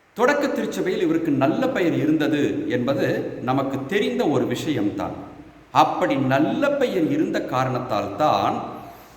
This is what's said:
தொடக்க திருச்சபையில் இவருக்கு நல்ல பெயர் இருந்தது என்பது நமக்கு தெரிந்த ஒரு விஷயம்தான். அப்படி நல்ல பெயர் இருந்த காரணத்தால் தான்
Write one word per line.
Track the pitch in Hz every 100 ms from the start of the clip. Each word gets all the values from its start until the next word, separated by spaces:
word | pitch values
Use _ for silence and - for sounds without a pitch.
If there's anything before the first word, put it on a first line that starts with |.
| _
தொடக்க | - 254 285 285
திருச்சபையில் | 208 - 185 170 220
இவருக்கு | 170 160 156
நல்ல | 135 135 220 254
பெயர் | 208 170
இருந்தது | 135 151 156 143 147 120 - -
என்பது | 123 123 135 135 165 - -
நமக்கு | 117 143 139 - -
தெரிந்த | 202 247 240 -
ஒரு | 131 120
விஷயம்தான். | 123 165 135 101 95 87 80 - - - - -
அப்படி | 135 156 - 175 139
நல்ல | 127 135 - - 277
பெயர் | 285 247 190 151
இருந்த | 147 185 208 -
காரணத்தால் | 131 131 123 - 104 - -
தான் | 151 104 113 - - - - - -